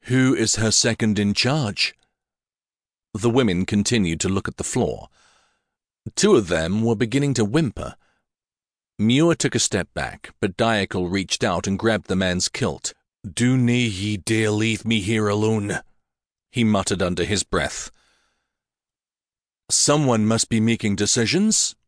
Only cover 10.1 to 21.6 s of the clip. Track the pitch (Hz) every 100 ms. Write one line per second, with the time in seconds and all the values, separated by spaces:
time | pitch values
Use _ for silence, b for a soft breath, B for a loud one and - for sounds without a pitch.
10.1 | - - _ 101 90 113 110 95 98 87
11.1 | 98 90 - 117 85 95 95 113 107 -
12.1 | 95 92 90 - - 104 69 - - _
13.1 | _ 101 82 120 131 120 120 120 92 104
14.1 | 104 - 110 107 107 113 107 113 113 95
15.1 | 113 104 104 110 110 101 95 - _ _
16.1 | _ _ _ _ - 113 104 92 92 92
17.1 | 87 85 101 - 90 69 - - _ _
18.1 | _ _ _ _ _ _ _ _ _ _
19.1 | _ _ _ _ _ - - - 147 139
20.1 | 113 107 113 - 117 110 113 107 98 101
21.1 | - 110 151 214 -